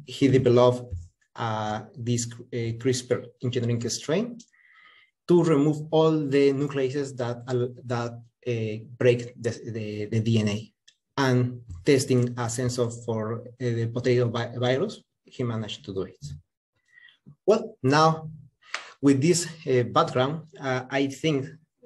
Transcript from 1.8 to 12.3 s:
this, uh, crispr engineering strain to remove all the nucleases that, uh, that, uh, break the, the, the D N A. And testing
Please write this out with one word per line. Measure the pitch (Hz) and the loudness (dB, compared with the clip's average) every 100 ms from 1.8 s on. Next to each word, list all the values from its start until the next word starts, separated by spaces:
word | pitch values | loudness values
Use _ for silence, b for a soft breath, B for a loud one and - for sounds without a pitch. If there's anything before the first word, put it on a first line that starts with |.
| 110 - | -8 -10
this, | 120 120 120 | -4 -4 -4
uh, | - - 120 117 113 | -10 -10 -6 -6 -2
crispr | 135 127 - 110 - _ | -2 -2 -2 -4 -4 _
engineering | 123 120 117 117 117 | -4 -2 -2 -2 -4
strain | - - 165 240 - - b b b b b b _ - | -6 -2 -2 -2 -8 -20 b b b b b b _ 4
to | 175 | 4
remove | 160 147 147 151 151 | 6 4 4 0 0
all | 156 160 | 2 4
the | 160 143 139 139 | 2 2 4 4
nucleases | 135 143 139 131 143 135 127 | 4 -2 -2 -2 -2 -6 -4
that, | 120 120 120 | -6 -6 -4
uh, | 127 123 123 120 | -2 -2 -6 -6
that, | 120 117 117 - _ - | -4 -4 -8 -18 _ -6
uh, | 117 110 110 - - | -4 -4 -6 -10 2
break | 123 120 - - | 4 4 0 -6
the, | 117 104 - | -6 -6 -10
the, | 110 107 107 107 | -10 -8 -8 -2
the | 113 | -2
D | 110 110 | 2 2
N | 104 | 2
A. | 104 - _ _ _ _ - | -2 -8 _ _ _ _ 0
And | 135 123 123 - - - - | 2 2 0 -4 -14 -6 2
testing | 135 127 127 120 | 2 4 2 2